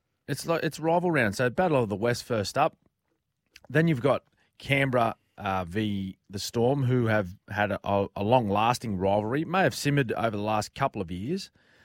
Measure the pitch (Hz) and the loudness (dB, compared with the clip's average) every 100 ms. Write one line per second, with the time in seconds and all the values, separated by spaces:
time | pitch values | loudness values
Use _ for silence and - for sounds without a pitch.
0 | _ _ - 139 147 165 156 - 160 170 | _ _ -10 -8 -2 -2 -2 -4 0 0
1 | 175 156 110 95 123 113 180 143 110 98 | 2 2 2 2 -2 2 2 2 2 0
2 | 117 120 - 117 98 - 160 - _ _ | 0 -2 -2 -4 -2 0 0 -2 _ _
3 | _ _ _ _ _ - - 135 165 139 | _ _ _ _ _ -20 -2 2 2 2
4 | 131 110 _ _ _ _ - 139 139 123 | 2 2 _ _ _ _ 0 2 2 2
5 | 113 - _ - 101 95 87 95 107 101 | 2 -2 _ -8 -4 -2 -2 -2 -2 -2
6 | 98 - - 101 - 120 120 143 127 127 | -6 -10 -12 -10 -6 0 2 2 2 2
7 | 113 107 92 98 - 104 104 98 - 101 | 2 2 0 -8 -8 -2 -2 -2 0 0
8 | 101 - 101 127 107 101 113 123 117 95 | 0 -2 2 2 2 0 2 0 -2 -2
9 | 95 104 104 135 170 185 165 - 147 143 | 0 0 0 -4 -2 0 0 0 -2 0
10 | 123 - 113 104 104 107 107 - 135 113 | 0 -2 -2 -2 -2 -2 -4 -4 -4 -4
11 | 85 90 110 190 - _ _ _ | -8 -8 -6 -8 -8 _ _ _